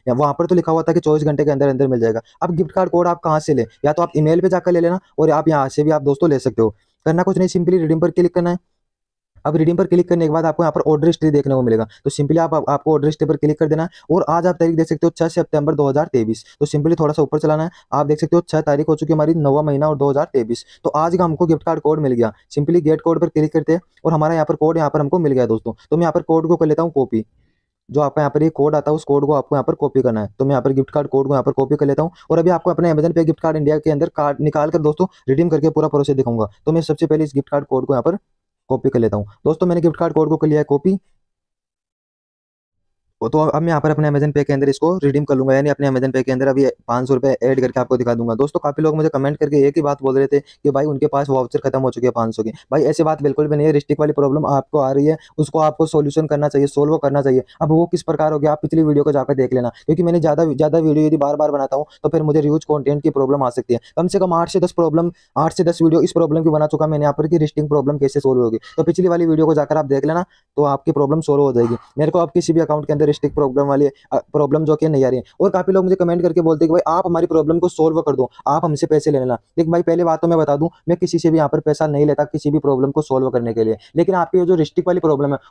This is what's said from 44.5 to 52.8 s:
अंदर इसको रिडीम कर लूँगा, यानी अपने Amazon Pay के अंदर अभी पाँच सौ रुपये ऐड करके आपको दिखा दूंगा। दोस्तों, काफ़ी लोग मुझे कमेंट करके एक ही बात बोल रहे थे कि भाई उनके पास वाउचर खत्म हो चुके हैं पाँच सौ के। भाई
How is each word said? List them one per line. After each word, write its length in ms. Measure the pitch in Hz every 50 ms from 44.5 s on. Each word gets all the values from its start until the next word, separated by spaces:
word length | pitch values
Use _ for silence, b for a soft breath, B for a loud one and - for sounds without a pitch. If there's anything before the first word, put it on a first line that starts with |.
| 143
अंदर 160 | 139 143 139
इसको 280 | 135 - 151 165 180
रिडीम 260 | 190 143 143 135 143 147
कर 120 | 143 139
लूँगा, 200 | 131 131 135 131
यानी 140 | 135 143 147
अपने 200 | 139 - 143 135
Amazon 220 | 131 127 131 135
Pay 120 | 127 131 123
के 80 | 131
अंदर 160 | 131 127 135
अभी 180 | 139 131 135 135 127 - - _
पाँच 200 | - 120 123 127
सौ 60 | 127 135
रुपये 220 | 123 131 135 127 - 117
ऐड 180 | 131 135 131
करके 180 | 127 123 - 131
आपको 180 | 123 - 131
दिखा 160 | 120 123 120 117
दूंगा। 220 | 117 117 117 113
दोस्तों, 240 | 110 139 151 - -
काफ़ी 240 | - 147 143 - 156
लोग 120 | 156 151
मुझे 140 | 156 156 156
कमेंट 280 | - 135 135 143 151
करके 300 | - 151 143 147 143 135
एक 60 | 143 139
ही 60 | 165
बात 200 | 147 143 143 -
बोल 160 | 135 135 131
रहे 100 | 135 139
थे 120 | 135 143 143
कि 320 | - - - _ - 147
भाई 140 | 131 135 147
उनके 220 | 151 143 131 147
पास 220 | 147 - 139 143 135
वाउचर 300 | 135 131 127 120 - -
खत्म 200 | - 135 123 135
हो 100 | 135 127
चुके 180 | 117 117 120
हैं 40 | 123 117
पाँच 200 | 117 113 113 107
सौ 80 | - 107
के। 60 | 110 - B B _
भाई 120 | 131 156